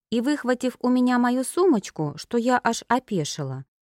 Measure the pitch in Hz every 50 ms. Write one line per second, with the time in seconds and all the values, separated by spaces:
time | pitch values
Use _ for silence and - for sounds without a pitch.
0 | _ _ 220 240 233 277 302 277 - 240 254 240 - 254 240 - - 247 254 254
1 | 247 247 247 247 240 247 247 254 262 - - 349 359 381 285 208 - - - -
2 | 156 147 143 156 - - - 240 226 254 254 240 - - 196 - - - 233 262
3 | - - 214 175 147 - - - 147 135 131 131 135 - _ _